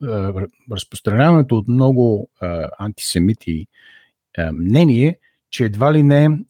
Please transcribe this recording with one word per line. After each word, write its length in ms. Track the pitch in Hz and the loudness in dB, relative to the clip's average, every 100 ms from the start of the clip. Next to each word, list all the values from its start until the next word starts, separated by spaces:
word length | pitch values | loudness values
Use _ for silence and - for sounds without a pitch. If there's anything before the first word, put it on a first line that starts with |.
а, 300 | 139 107 98 95 95 _ - | -8 -4 -4 -6 -8 _ -14
разпространяването 840 | 104 - - - 107 151 165 131 113 | -12 -12 -8 -2 2 4 4 2 0
от 120 | 104 | 0
много, 640 | 123 135 127 120 104 - - | 2 2 2 2 0 -6 -10
а, 300 | 90 85 73 - | -8 -6 -8 -10
антисемити, 880 | 104 104 - 87 90 113 - 80 92 _ _ - _ _ _ - | -10 -10 -4 0 0 0 -6 -8 -8 _ _ -20 _ _ _ -8
а, 140 | 82 | -6
мнение, 680 | 76 87 131 165 120 147 180 _ _ _ | -4 0 2 2 2 0 -2 _ _ _
че 140 | - | -4
едва 280 | 113 101 139 | -4 0 0
ли 100 | 156 | 4
не, 360 | 143 143 151 156 | 4 4 4 0